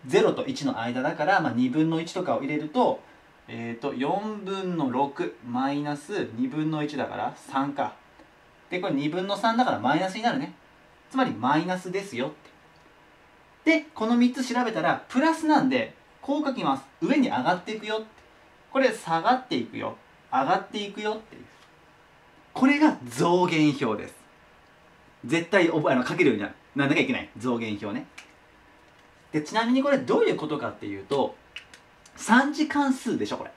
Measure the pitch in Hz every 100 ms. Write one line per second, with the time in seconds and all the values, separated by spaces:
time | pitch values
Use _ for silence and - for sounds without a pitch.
0 | 131 180 220 - 127 123 135 113 117 123
1 | 139 - 202 196 151 117 127 156 160 165
2 | 165 190 - 120 151 151 151 254 220 -
3 | - - - _ - 117 117 113 139 127
4 | 143 190 214 208 185 196 185 165 135 120
5 | 147 156 175 - 123 123 135 143 147 143
6 | - 202 117 110 131 151 156 151 147 139
7 | 113 101 117 - - 135 139 139 110 -
8 | _ - - _ _ _ _ 180 196 139
9 | 147 175 190 196 226 226 233 104 123 156
10 | 185 208 233 - 151 - - _ - _
11 | _ 262 247 107 123 151 175 185 185 190
12 | 196 117 175 - - - - - - -
13 | - - - _ _ _ 311 320 - -
14 | 220 240 247 269 247 240 233 170 143 -
15 | - 254 320 320 311 285 - 247 110 -
16 | _ _ - 302 285 240 160 135 - _
17 | 165 302 247 123 147 180 214 220 208 220
18 | 220 - - - - _ _ 262 254 -
19 | 165 160 208 254 - 131 113 110 104 -
20 | - - - - 151 190 - 214 202 202
21 | 214 220 - - - - - _ - _
22 | - _ _ - _ - 269 285 302 -
23 | 120 120 170 180 175 160 151 135 123 104
24 | - - - - - - _ - - _
25 | - _ 120 165 170 196 170 160 170 127
26 | 123 180 151 104 95 - _ 139 139 160
27 | 131 120 101 110 123 117 110 101 104 117
28 | - - - - _ _ - - - -
29 | - _ _ 156 151 214 233 262 277 277
30 | 127 311 440 - 151 143 117 - 104 98
31 | 98 139 120 - - - - - _ _
32 | - - - 233 277 294 302 285 277 262
33 | 240 139 - 127 -